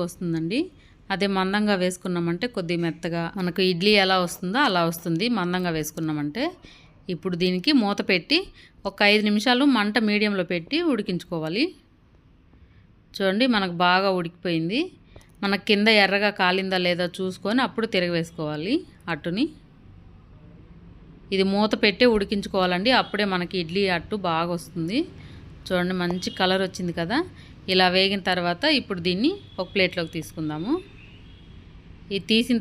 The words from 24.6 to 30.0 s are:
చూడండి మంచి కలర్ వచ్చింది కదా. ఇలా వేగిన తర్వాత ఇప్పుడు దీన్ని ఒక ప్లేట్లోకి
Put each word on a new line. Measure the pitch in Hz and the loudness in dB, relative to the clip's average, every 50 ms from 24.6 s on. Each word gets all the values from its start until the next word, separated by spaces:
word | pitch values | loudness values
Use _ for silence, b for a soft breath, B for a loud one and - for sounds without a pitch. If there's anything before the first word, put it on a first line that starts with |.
| - - - 170 160 165 202 277 349 - B B B B B B B B - - - - | -8 -10 -8 -6 -6 -2 -2 -2 -2 -4 B B B B B B B B -20 -18 -6 -2
చూడండి | 185 180 175 180 185 185 175 | -2 0 0 0 -2 -2 -2
మంచి | 175 180 185 180 233 - - | -2 -2 -4 -6 -8 -4 0
కలర్ | 190 185 185 190 190 185 | 0 2 2 2 0 -2
వచ్చింది | 185 - 180 175 165 170 | -4 -6 -6 -6 -4 -4
కదా. | 165 165 220 294 370 - B B B B B B - - 190 | -4 -2 -2 -2 -2 -4 B B B B B B -6 -2 2
ఇలా | 185 185 180 180 185 | 4 4 4 4 4
వేగిన | 190 196 202 202 180 202 185 | 2 2 0 -2 -2 -2 -2
తర్వాత | 180 175 175 175 170 - 302 311 254 | 0 0 -2 -2 0 0 0 0 0
ఇప్పుడు | - - 202 180 165 185 | 0 -4 -8 -4 -2 -2
దీన్ని | 175 185 226 311 392 403 - - - - | -2 0 0 0 -2 -2 -8 -14 -10 -10
ఒక | 185 180 - | -10 -6 -2
ప్లేట్లోకి | 202 185 175 180 180 | 0 0 0 0 -4